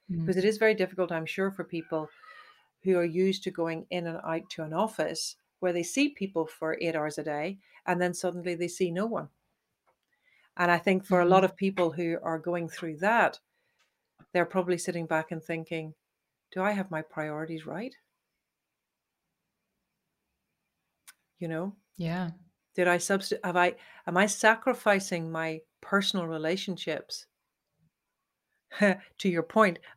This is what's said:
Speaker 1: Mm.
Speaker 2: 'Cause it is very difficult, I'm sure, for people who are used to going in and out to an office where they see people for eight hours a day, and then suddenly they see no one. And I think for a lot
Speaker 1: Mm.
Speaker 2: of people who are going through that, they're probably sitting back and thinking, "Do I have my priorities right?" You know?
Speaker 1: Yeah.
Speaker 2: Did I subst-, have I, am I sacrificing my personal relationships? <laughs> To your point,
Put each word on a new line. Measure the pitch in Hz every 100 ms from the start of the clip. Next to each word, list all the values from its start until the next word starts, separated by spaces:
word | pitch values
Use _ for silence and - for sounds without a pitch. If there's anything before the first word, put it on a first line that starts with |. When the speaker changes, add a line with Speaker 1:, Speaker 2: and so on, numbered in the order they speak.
| -
Speaker 1:
Mm. | 170 160
Speaker 2:
'Cause | 185
it |
is | 202 214
very | 220
difficult, | 214 185 185 175
I'm | 165 160
sure, | - 196
for | 196
people | 165 170 - 160 156 - - - - - _ _
who | 190 180
are |
used | 170 170 190 190
to | 190
going | 180 165 160 -
in | 180 170
and | 165
out | 160 165 -
to | -
an | 156
office | 160 226 - 156 160 - - _ _
where | 185
they | 175
see | 170 269 285
people | - 196 165 160
for | - 160 -
eight | 165
hours | 160 151 151
a |
day, | 151 147 170 196 _ - -
and | 175
then | 180
suddenly | 175 180 175 175
they | 170 175
see | - 185
no | 170 226
one. | 185 151 _ _ _ _ _ _ _ _ _ _ _ _ -
And | 175
I | 170
think | 202 190
for | - 180
a |
lot | 175 185
Speaker 1:
Mm. | 185
Speaker 2:
of | -
people | 190 190 170
who | 156 170 165
are | - 160
going | 175 175 165
through | - 165 151
that, | 196 233 175 - _ _ _ _ _ _ _ _ _
they're | 180
probably | 170 190 180 175
sitting | 180 170 160
back | 160 160
and | 165
thinking, | - 165 160 165 160 - _ _ _ _ _
"Do | 185
I | 196
have | 202 185
my | 156
priorities | 156 - 151 151 160 160
right?" | 156 165 254 - _ _ _ _ _ _ _ _ _ _ _ _ _ _ _ _ _ _ _ _ _ _ _ _ _ _ _ _ _ _ - - _ -
You | 170
know? | 160 190 202 _ -
Speaker 1:
Yeah. | 165 180 170 - _ _ _
Speaker 2:
Did | - 180
I | 175
subst-, | 185 196 - -
have | 180 175
I, | 180 - - - -
am | 175
I | 208
sacrificing | - 220 226 269 247 214 196 196 175 160
my | 160 160 160 - _
personal | - 196 196 190 165
relationships? | 160 160 190 196 170 170 151 - - - _ _ _ _ _ _ _ _ _ _ _ _ _ _
<laughs> | - 202 185 - -
To | 196
your | 170
point, | 160 220 208 170 -